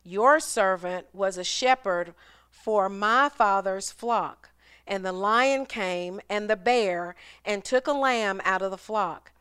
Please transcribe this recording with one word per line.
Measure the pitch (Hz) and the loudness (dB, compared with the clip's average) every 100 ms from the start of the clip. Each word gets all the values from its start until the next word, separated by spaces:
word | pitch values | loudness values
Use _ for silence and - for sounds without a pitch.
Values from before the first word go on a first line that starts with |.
"Your | 175 190 240 302 | -8 2 4 4
servant | - - 190 185 180 180 - | 2 0 2 0 -4 -6 -8
was | 185 196 180 | -4 -4 -2
a | |
shepherd | 180 - 254 254 202 175 175 - - - _ | -6 0 2 2 0 -2 -4 -10 -20 -20 _
for | _ - 214 190 | _ -2 2 0
my | 196 208 240 285 | 0 2 2 2
father's | - 214 196 190 190 - | 2 2 2 0 -4 -8
flock, | - 233 226 170 - - _ _ - - | -8 -2 -2 -2 -8 -20 _ _ -20 -8
and | 196 | -6
the | 185 | -4
lion | 185 202 226 262 269 269 | -2 2 4 4 2 -2
came | 226 190 180 175 190 - | -6 -4 -4 -6 -10 -6
and | 208 208 | -4 -2
the | 214 | 0
bear | 185 247 202 175 175 - - - | 2 2 2 -2 -6 -12 -20 -12
and | - 202 | -6 -6
took | - 254 285 | 0 0 0
a | |
lamb | 285 269 240 208 196 | 0 0 0 -2 -2
out | 185 190 | -2 -2
of | 190 | -2
the | 185 | -6
flock. | - 220 185 156 - _ | -6 -2 -2 -6 -16 _